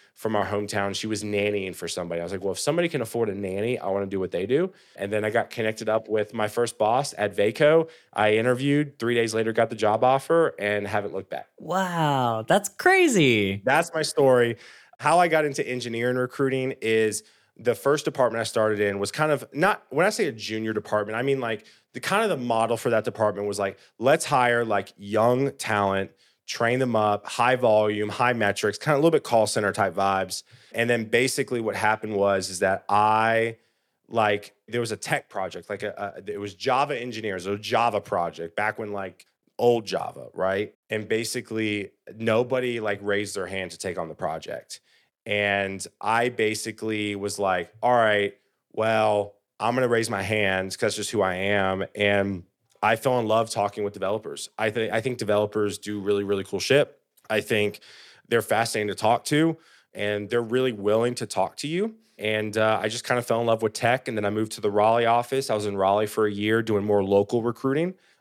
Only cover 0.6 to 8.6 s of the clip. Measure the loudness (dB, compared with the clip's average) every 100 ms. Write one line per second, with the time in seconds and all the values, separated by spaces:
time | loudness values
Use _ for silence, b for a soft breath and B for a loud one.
0.6 | -4 -2 -2 -4 -4 -4 -2 -2 0 -2
1.6 | -6 -8 -8 -6 -6 -6 -6 -6 -6 -4
2.6 | -2 -2 -2 -4 -4 -2 -4 -4 -6 -4
3.6 | -4 -4 -2 -4 -2 -4 -4 -4 -2 0
4.6 | -2 b b b -4 -2 0 -2 -2 -4
5.6 | -4 -4 -2 -2 0 -2 -2 -4 -4 -2
6.6 | -2 0 2 2 0 -4 -4 0 0 4
7.6 | 4 4 2 B B 0 2 4 2 0